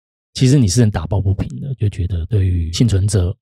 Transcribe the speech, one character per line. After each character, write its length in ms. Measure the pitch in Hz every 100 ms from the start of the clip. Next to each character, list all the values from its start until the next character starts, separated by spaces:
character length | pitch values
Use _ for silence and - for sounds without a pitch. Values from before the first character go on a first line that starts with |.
| _ _ _
其 160 | - 131
实 100 | 143
你 80 | 107
是 140 | 113
很 100 | 113
打 160 | 101 80
抱 140 | 101
不 120 | 95
平 140 | 98 - 127
的， 120 | 143
就 140 | 131 101
觉 180 | - 87
得 180 | 87 82
对 200 | 107 92
于 260 | 87 82
幸 160 | 85 120
存 180 | 98 101
者 300 | 98 87 -